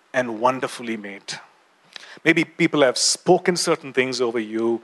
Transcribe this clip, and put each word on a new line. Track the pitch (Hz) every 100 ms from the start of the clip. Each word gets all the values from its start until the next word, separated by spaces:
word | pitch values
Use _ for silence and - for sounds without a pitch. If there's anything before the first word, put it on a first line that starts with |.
| _
and | - 123 107
wonderfully | 123 131 131 - 120 113
made. | 101 98 - - - _ _ _ _ - - -
Maybe | 156 165
people | 165 - 165 151
have | 131 117
spoken | - - - 180 180 175
certain | - 151 139
things | 131 131 123
over | 120 120
you, | 107 110 113 113